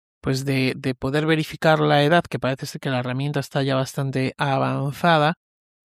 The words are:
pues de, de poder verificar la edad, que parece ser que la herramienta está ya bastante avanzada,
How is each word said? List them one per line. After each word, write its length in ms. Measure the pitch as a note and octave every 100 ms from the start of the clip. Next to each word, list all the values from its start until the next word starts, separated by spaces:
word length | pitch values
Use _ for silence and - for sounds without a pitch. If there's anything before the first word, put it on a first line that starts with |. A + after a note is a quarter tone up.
| _ _
pues 260 | - C3 C#3
de, 280 | C3+ C3 G2
de 200 | C3+ B2
poder 300 | C3+ D3 D#3
verificar 540 | D#3 D#3+ - E3 D#3
la 240 | D3+ D3
edad, 200 | D3 F3
que 160 | - B2+
parece 260 | B2 C3+ C#3+
ser 160 | D#3
que 80 | D3+
la 100 | B2+
herramienta 400 | B2 B2+ C#3+ C#3+
está 220 | C3+ D3
ya 140 | C3+ C3
bastante 580 | C3+ - C3+ C3 C3 -
avanzada, 960 | D3 C3+ C3 C3 C#3 C3 F3 E3 D3+ F3 _ _ _ _ _